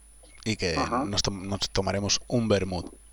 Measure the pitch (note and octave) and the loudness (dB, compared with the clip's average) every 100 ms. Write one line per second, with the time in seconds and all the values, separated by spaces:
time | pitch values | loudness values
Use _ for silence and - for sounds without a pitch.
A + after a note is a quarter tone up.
0 | - - - - A2 G#2+ F3+ D#3 B2+ B2 | -20 -20 -20 -8 -4 0 0 0 0 0
1 | G#2 G#2 - G2 G2 G2 - - G2 G2 | 0 0 0 -4 -4 -4 0 0 0 0
2 | G2+ - - B2 A2 G2+ F#2+ F2+ - - | 0 -2 0 0 4 4 4 -2 -6 -12
3 | - | -20